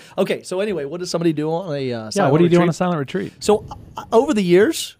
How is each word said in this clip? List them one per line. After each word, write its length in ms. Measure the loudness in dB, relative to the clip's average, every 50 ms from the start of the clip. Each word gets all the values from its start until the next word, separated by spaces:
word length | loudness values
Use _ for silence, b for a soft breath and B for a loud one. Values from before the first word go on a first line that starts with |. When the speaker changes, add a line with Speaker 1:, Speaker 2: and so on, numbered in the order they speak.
| B B B
Speaker 1:
Okay, 260 | -4 -2 -2 -2 -6
so 180 | -6 -6 -6 -4
anyway, 240 | -4 -4 -4 -6 -6
what 160 | -8 -8 -10
does 100 | -8 -6
somebody 220 | -4 0 0 0
do 180 | 0 0 -2 -2
on 240 | -4 -4 -6 -6 -6
a, 180 | -6 -4 -6
uh, 120 | -6 -6 -8
Speaker 2:
Yeah, 60 | -6
Speaker 1:
silent 220 | -2 0 2 4
Speaker 2:
what 60 | 4 4
do 60 | 4
you 60 | 4
do 60 | 4
on 60 | 4
a 20 | 4
Speaker 1:
retreat? 80 | 2 0
Speaker 2:
silent 220 | -2 -2 -2 -2 -4
retreat? 340 | -6 -6 -6 -8 -8 -8 -12 -4
Speaker 1:
So, 260 | 0 0 0 0 0 -8 -16 -18 -20 -16 -16
uh, 80 | -16 -6 2
over 200 | 2 2 4 4 0
the 80 | 0
years 540 | 2 4 6 6 6 4 2 -4 -8 -10 -12